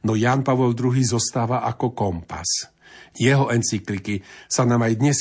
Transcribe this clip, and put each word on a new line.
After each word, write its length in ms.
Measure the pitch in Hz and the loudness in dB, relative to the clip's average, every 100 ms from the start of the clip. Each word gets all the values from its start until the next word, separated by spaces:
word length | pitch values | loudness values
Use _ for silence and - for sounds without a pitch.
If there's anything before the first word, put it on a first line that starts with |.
| 107 | 0
No 100 | 107 | 0
Jan 300 | 120 135 131 | 2 2 2
Pavol 300 | 127 127 120 | 2 2 2
druhý 260 | 127 127 | 0 2
zostáva 640 | 123 117 - 127 113 123 113 | 2 0 -2 -2 -2 -2 -2
ako 240 | 113 127 | -2 -4
kompas. 800 | - 101 87 82 80 82 - - _ - - - - | -2 -4 -4 -8 -10 -6 -6 -6 _ -20 -20 -20 0
Jeho 320 | 120 135 131 | 2 4 2
encykliky 720 | 120 107 107 - 101 98 101 - - - | 0 0 -4 -4 -6 -4 -6 -6 -20 -6
sa 160 | - | 0
nám 240 | 120 120 113 | 2 2 0
aj 60 | 110 | 2
dnes 220 | 143 139 | 2 0